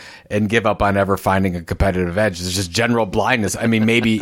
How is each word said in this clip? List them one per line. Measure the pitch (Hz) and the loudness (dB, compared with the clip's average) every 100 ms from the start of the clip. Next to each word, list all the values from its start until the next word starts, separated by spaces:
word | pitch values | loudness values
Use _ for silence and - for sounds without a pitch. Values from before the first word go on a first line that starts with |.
| - - - | -20 -20 -6
and | 104 107 | -2 0
give | 113 107 | 2 0
up | 101 | 0
on | 101 101 | 2 2
ever | 98 95 | 2 0
finding | - 95 95 | 0 2 0
a | 87 | -2
competitive | 85 98 98 92 87 87 | -6 0 0 0 -2 0
edge." | 107 87 | -2 -2
It's | 90 | -6
just | 92 90 | -4 -4
general | 85 117 117 | -2 0 2
blindness. | 107 110 104 123 101 - | 0 -2 0 0 0 -2
I | 117 | 0
mean, | 113 | 2
maybe | 110 117 113 107 | 2 2 2 0